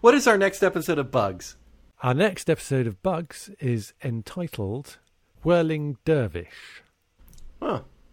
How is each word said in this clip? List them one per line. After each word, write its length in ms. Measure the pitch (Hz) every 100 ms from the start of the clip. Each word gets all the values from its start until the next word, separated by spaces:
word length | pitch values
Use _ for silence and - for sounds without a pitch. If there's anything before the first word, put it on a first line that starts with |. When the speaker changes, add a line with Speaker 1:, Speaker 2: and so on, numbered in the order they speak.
Speaker 1:
What 140 | 226
is 120 | 277 254
our 100 | 208
next 260 | 196 196
episode 360 | 190 185 160 160
of 120 | 131
Bugs? 460 | 131 101 90 - - _ _ _ _
Speaker 2:
Our 120 | 127
next 360 | 127 208 - -
episode 360 | 156 - 135 117
of 160 | 98
Bugs 480 | 185 165 170 - - 202
is 360 | 135 117 101 _
entitled 960 | - 113 107 - 175 - 98 113 147 - _ _ _ _
Whirling 540 | 160 175 160 156 147 135
Dervish. 800 | - 156 113 87 85 - - - _ _ _ _ - - - -
Speaker 1:
Huh, 220 | - 208 - _ _